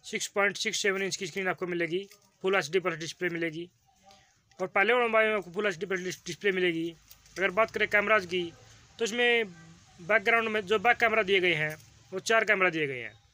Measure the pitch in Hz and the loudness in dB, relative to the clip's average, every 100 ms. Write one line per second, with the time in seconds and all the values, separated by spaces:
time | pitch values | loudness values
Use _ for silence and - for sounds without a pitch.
0 | - 220 - 208 196 185 220 175 208 190 | -8 -8 -4 0 0 0 -4 -2 -2 0
1 | 196 175 185 196 185 175 180 175 165 175 | -4 -6 -8 -4 -4 -4 -4 -4 -2 -4
2 | 202 - _ _ 190 196 147 180 175 160 | -6 -20 _ _ 0 0 0 -2 -2 -6
3 | 160 - 180 170 165 156 175 _ _ _ | -12 -6 -6 -4 -6 -6 -14 _ _ _
4 | - - _ _ _ - 185 202 202 247 | -20 -20 _ _ _ -8 -2 2 4 4
5 | 233 220 220 214 175 175 208 160 185 185 | 4 4 2 0 -4 -4 -4 -4 -4 -4
6 | 180 156 - 156 202 185 180 165 165 160 | -4 -10 -12 -4 -2 0 0 0 -6 -10
7 | _ - _ 170 190 185 220 220 208 208 | _ -20 _ -4 -2 0 0 0 0 2
8 | 208 214 180 185 170 - - - _ - | 4 2 2 -4 -4 -10 -20 -20 _ -6
9 | 226 240 240 233 214 170 - - - - | -4 0 2 2 -2 -8 -20 -20 -20 -18
10 | 165 220 220 233 226 214 185 214 240 233 | 0 0 4 2 2 -2 0 2 4 4
11 | 233 214 190 196 180 156 151 156 - - | 4 2 2 2 4 0 -2 -6 -18 -20
12 | _ 185 185 226 214 202 185 160 147 131 | _ -10 2 2 4 4 4 2 -4 -4
13 | 113 107 _ | -10 -16 _